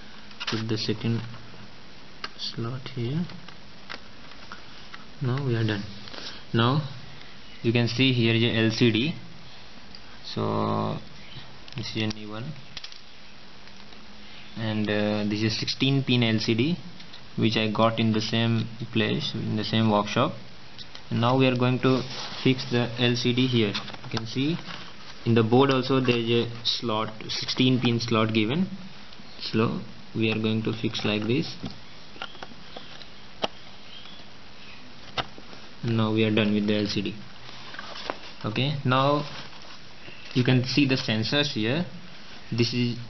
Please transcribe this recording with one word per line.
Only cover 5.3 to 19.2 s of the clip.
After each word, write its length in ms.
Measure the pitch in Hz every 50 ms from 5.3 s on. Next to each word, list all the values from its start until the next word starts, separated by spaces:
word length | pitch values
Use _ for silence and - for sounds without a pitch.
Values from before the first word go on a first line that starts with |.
| 123 143 139
we 80 | 127 117
are 100 | 113 113
done. 200 | 110 107 101 98 - - - - - - - - - - - - - -
Now 300 | 117 117 123 139 156 151 - - - - - - - - - - - - - - - -
you 100 | 117 113
can 140 | 120 120
see 260 | 113 117 127 131 135 127
here 220 | 120 113 113 113
is 80 | 113 117
a 140 | 117 110 113 113
L 60 | 113 110
C 180 | - 123 120
D. 240 | 110 110 127 165 170 - - - - - - - - - - - - - - - - - - - - - -
So 720 | - - 113 110 110 110 107 107 107 107 110 107 107 107 - - - - - - - - - - - - - - - -
this 180 | 120 110 - -
is 100 | 113 110
a 20 | 107 107
new 140 | 107 107 104
one, 160 | 107 110 123 156 151 - - - - - - - - - - - - - - - - - - - - - - - - - - - - - - - - - - - - - - - -
and, 320 | 110 113 110 107 107 107 104
uh, 360 | 104 104 104 104 104 104 104 104
this 140 | 107 104 110
is 180 | 110 110 -
sixteen 420 | 123 - - - 131 135 139 139 131
pin 200 | - 123 123 117
L 160 | 113 110 107
C 160 | - - 117
D 240 | 113 127 160 180 - - - - - - - - - - - -
which 220 | - 117 113 113 117
I 120 | 110 110
got 300 | 104 110 113 113 113 113
in 140 | 113 110 107
the 60 | 107 110
same 440 | - 120 117 117 117 113 110 110 - - - - - -
place, 400 | 110 107 113 123 147